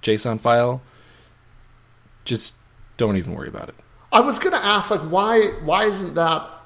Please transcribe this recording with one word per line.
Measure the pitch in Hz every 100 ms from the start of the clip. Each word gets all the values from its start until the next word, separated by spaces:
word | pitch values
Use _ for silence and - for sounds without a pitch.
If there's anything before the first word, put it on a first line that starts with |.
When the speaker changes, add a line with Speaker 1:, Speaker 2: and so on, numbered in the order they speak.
Speaker 1:
json | - 107 123 113
file, | - 117 120 127 - _ - - - _ _ - - - _ _ _ - -
just | 117 - - _ _ - -
don't | 113 98
even | 87
worry | 85 -
about | - -
it. | - - - _
Speaker 2:
I | -
was | 269 233
gonna | 370 330
ask, | 208 208 -
like, | 202
why, | 156 175 208 226 208 -
why | 156 180
isn't | 214 196 180
that | 147 165 160 - -